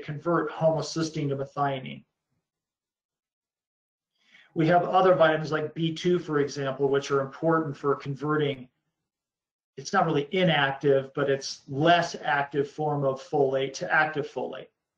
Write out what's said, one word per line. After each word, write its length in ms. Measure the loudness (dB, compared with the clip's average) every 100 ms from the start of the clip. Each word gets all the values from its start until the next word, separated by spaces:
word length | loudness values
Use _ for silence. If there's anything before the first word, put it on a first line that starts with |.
convert 480 | -6 -8 -2 0 0
homocysteine 800 | 0 0 0 -2 -4 -4 -4 -4
to 80 | -4
methionine. 680 | -6 -4 -2 -2 -8 -14 -18 _ _ _ _ _ _ _ _ _ _ _ _ _ _ _ _ _ _ _ _ _ _ -20 _
We 120 | 0 4
have 160 | 4
other 300 | 4 4 6
vitamins 380 | 6 6 4 0
like 220 | -2 -4
B 180 | -2 -4
two, 260 | -2 0 0
for 200 | 0 0
example, 500 | 0 -2 -6 0 2
which 220 | 2 0
are 100 | -2
important 560 | -2 -2 0 0 0 -4
for 180 | -2 -2
converting 720 | -4 -6 -2 0 0 -4 -12 _ _ _ _ _ _ _ _ _ _ -18
it's 120 | -2
not 140 | 0 2
really 220 | 0 0
inactive, 840 | 0 2 2 0 0 2 2 2
but 160 | -2 0
it's 320 | 0 -4 -12 -10
less 460 | 0 4 4 2 -6
active 480 | -2 -2 -2 -2 -4
form 340 | -4 -4 -2
of 180 | -2 -4
folate 500 | -4 0 2 0 -4
to 180 | -6 -2
active 380 | 0 0 -2 -6
folate. 360 | -6 -8 -10 -16 _ _